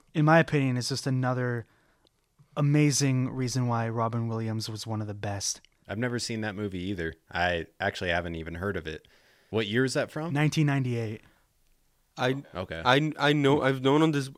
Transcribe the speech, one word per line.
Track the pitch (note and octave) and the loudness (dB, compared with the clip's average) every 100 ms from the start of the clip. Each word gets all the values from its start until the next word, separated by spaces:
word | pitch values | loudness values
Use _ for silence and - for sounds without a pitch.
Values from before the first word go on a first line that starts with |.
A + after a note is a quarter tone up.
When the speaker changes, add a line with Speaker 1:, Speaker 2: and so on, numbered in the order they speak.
| _ | _
Speaker 1:
in | E3 D3+ | 2 6
my | E3 | 6
opinion, | - D3+ C3+ B2 | 6 2 0 0
it's | A#2 | -4
just | C3+ C#3 | -4 -2
another | B2+ B2+ B2+ B2 A#2+ - _ _ _ _ _ _ _ _ - | 0 0 -2 -2 -4 -8 _ _ _ _ _ _ _ _ 0
amazing | C#3+ D3+ D3 C3 C#3 C3 B2+ | 4 6 4 4 2 2 0
reason | B2+ B2 B2+ A#2+ | -2 -2 0 0
why | A#2 A2+ | 0 -2
Robin | A#2 A2+ A#2 A2+ | 0 -2 -2 -2
Williams | A2+ A2+ A2 G#2+ | -2 -4 -4 -6
was | G#2+ A2+ | -8 -6
one | A2 | -6
of | G#2 | -6
the | |
best. | G2+ G#2 G2+ - - _ _ - | -8 -6 -4 -6 -8 _ _ -10
Speaker 2:
I've | G2+ | -6
never | B2 A#2+ | -4 -4
seen | - A2+ | -4 -4
that | G#2+ G2 | -6 -4
movie | G#2 F2+ | -6 -4
either. | F#2 F#2 D#2+ - - | -6 -4 -6 -8 -8
I | E2+ F2 F2 - - | -2 0 0 -6 -4
actually | G2+ - F#2 | -4 -2 -2
haven't | E2+ F2 E2 | -2 -2 -8
even | D#2+ E2+ | -8 -6
heard | G2+ F2+ | -4 -6
of | D#2 | -8
it. | D2+ _ _ _ _ - | -12 _ _ _ _ -6
What | G#2+ G#2 | -4 -2
year | A#2 C3 | 0 0
is | |
that | C#3 A2+ | -2 -4
from? | D#3 E3 | -6 -4
Speaker 1:
Nineteen | C#3+ D3+ D#3+ D3 | 0 2 2 2
ninety-eight. | C#3 B2 A#2 A2 A2+ _ _ _ _ _ _ _ _ _ - | 2 0 -2 -4 -8 _ _ _ _ _ _ _ _ _ -4
Speaker 3:
I, | B2+ C3+ - | -2 -2 -8
Speaker 2:
Okay. | F2+ F#2 E2 | -10 -8 -2
Speaker 3:
I, | B2 C#3 D#3 - | 4 4 2 0
I | C#3+ | 2
know, | D3+ C3+ C#3+ | 4 4 4
I've | C3 C3+ | 2 2
known | C3+ D3+ | 4 6
on | D#3+ | 4
this, | C#3+ C3+ | 2 -4